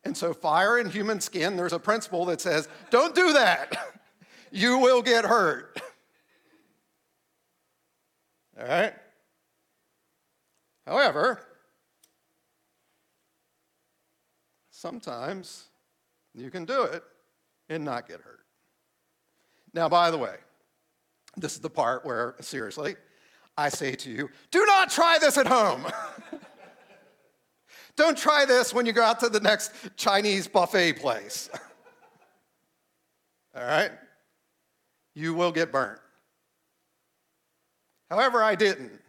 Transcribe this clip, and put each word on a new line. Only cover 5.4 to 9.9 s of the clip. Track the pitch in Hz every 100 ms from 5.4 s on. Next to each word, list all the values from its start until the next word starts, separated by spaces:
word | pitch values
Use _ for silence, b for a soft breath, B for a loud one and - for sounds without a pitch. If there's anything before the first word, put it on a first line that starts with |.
| 175 127 - -
<laughs> | - _ _ _ _ _ _ _ _ _ _ _ _ _ _ _ _ _ _ _ _ _ _ _ _ _ _ -
All | 117
right? | 165 208 - _ _ _ _ _ _ _ _ _